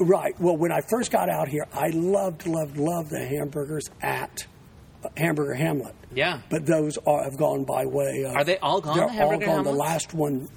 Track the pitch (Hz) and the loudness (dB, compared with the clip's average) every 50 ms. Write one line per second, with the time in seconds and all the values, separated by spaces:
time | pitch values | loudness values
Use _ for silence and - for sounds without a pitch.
0 | 185 165 196 170 147 - - - 180 175 170 151 165 170 160 156 - - 220 254 | 4 4 4 4 2 -2 -2 2 2 2 2 4 2 0 0 0 0 0 0 0
1 | 226 - - 196 180 180 165 156 160 139 135 147 143 - - - 147 165 160 165 | 0 2 2 2 2 2 2 0 0 0 -2 -4 -4 -4 -4 -2 -2 0 0 0
2 | 170 185 196 196 196 185 165 - - 170 160 160 156 143 143 147 143 165 175 170 | 2 2 2 2 2 0 -4 -4 -4 -2 -2 -2 -2 -4 -2 -2 0 0 0 -2
3 | 160 151 147 131 127 127 143 147 147 143 143 151 143 143 156 147 135 - - - | -4 -6 -6 -6 -4 -4 -4 -4 -4 -4 -4 -6 -4 -4 -4 -6 -8 -8 -10 -6
4 | - 135 135 127 135 - - - - - - - - - - - - - - - | -4 -4 -2 -4 -4 -8 -10 -12 -14 -14 -16 -20 -20 -20 -20 -20 -20 -20 -20 -14
5 | - - - - 156 170 156 147 147 139 123 127 156 165 151 139 123 - - - | -14 -10 -4 0 0 0 2 0 0 -2 0 0 0 0 0 -2 -4 -6 -12 -18
6 | - - - 123 147 180 170 143 - - - - 151 - 135 156 156 151 147 - | -16 -8 -2 0 0 0 0 -4 -4 -4 -4 -2 2 2 2 2 2 0 -2 -2
7 | - 151 147 139 131 139 135 135 151 143 139 139 135 131 135 131 135 135 127 143 | 0 2 2 2 0 -2 -2 0 0 0 2 0 -2 0 0 0 0 0 0 0
8 | 139 135 131 135 135 131 127 143 147 160 190 190 - 143 170 196 160 151 151 170 | 0 0 -2 -2 -2 -2 0 0 2 2 2 0 2 0 0 0 0 2 2 2
9 | - - - - 147 151 165 165 208 202 160 151 139 143 139 143 147 156 165 156 | 2 2 2 2 2 4 4 2 2 2 2 2 2 2 2 2 2 2 0 -2
10 | - - - 160 151 147 139 131 143 - - | -4 -4 -2 -2 0 0 0 -4 -6 -8 -14